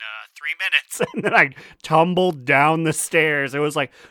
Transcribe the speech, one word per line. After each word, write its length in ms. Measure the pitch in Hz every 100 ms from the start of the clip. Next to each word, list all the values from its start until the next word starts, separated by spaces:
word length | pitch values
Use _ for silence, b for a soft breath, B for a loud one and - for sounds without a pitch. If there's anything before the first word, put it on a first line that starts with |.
uh, 260 | 110 110 107 -
three 200 | 147 165
minutes." 440 | 190 147 - -
<laughs> 120 | -
And 100 | 254
then 120 | 208 214
I 180 | 143 - B B
tumbled 640 | - 160 170 180 185 147 127
down 380 | 139 151 160
the 100 | 160
stairs. 600 | 147 - 170 156 147 139
It 60 | 143
was 160 | 151 147
like, 160 | 135 b b